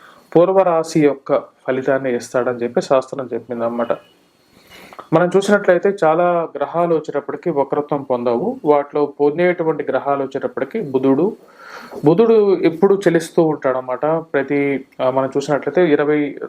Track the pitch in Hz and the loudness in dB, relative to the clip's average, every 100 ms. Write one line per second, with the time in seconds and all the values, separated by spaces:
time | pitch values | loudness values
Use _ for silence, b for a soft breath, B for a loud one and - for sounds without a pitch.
0 | B B _ 160 180 190 185 160 160 165 | B B _ 2 4 4 2 0 0 2
1 | 143 131 - 139 - _ - 131 131 135 | 2 2 -2 -4 -4 _ -6 -4 0 -2
2 | 135 120 - 127 120 120 120 120 - 135 | -2 -4 -4 -4 -2 -2 -4 -4 0 0
3 | - - 123 117 117 120 117 120 117 - | 0 -6 -8 -10 -8 -6 -4 -4 -4 -6
4 | - _ _ _ _ B B B B B | -10 _ _ _ _ B B B B B
5 | - 160 175 185 196 202 202 180 202 196 | -2 2 2 2 2 2 4 2 2 2
6 | 160 160 175 175 160 143 143 165 175 160 | 2 4 2 0 -2 -6 -6 -2 0 0
7 | 151 143 139 143 180 143 139 147 147 147 | -2 -6 -6 -6 -2 -2 -2 -2 -4 -4
8 | 135 123 120 120 190 269 156 147 143 151 | -2 -2 -2 -2 -2 -2 0 2 0 -2
9 | 147 - 143 151 180 175 160 147 147 131 | -2 0 0 2 0 0 -2 -4 -4 -4
10 | 143 139 135 135 127 120 131 - 160 131 | -2 -2 -4 -6 -6 -6 -6 -6 -4 0
11 | 135 135 185 - B B B B B B | 2 2 0 -4 B B B B B B
12 | 143 170 226 220 202 185 165 160 196 196 | 2 4 4 4 4 2 0 2 2 2
13 | 180 165 156 - 160 143 139 127 127 127 | 2 0 0 0 0 0 -2 -2 -4 -4
14 | 151 165 160 143 135 143 139 135 - - | -2 -2 -2 -4 -2 -2 0 -2 -6 -4
15 | 131 131 131 143 139 139 139 180 175 147 | -2 0 -2 -2 -2 -2 0 0 2 2
16 | 147 151 143 - | 2 0 -2 -6